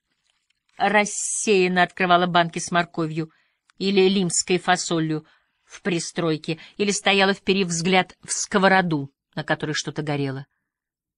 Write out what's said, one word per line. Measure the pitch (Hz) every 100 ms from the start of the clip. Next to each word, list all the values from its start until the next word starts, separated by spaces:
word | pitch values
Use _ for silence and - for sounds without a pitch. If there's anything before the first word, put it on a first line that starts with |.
| _ _ _ _ _ _ _ -
рассеянно | 190 208 202 - - - - 196 180 180
открывала | 175 - 180 175 180
банки | 175 170 175
с | -
морковью | 175 170 - 160 156 156 _ _ _ _ -
или | 190 202 190
лимской | 196 175 - - 180
фасолью | - 180 - 170 160 156 - _ _ _
в | _ -
пристройке, | 202 170 - - 165 156 - 156 - -
или | 202
стояла, | 196 - 196 190
вперив | 196 - 190 180
взгляд | 165 170 185 180 -
в | -
сковороду, | - - 208 190 190 180 151 139 _ _
на | -
которой | 151 156 151
что-то | 147 - 147
горело. | 151 143 139 135 139 _ _ _ _ _ _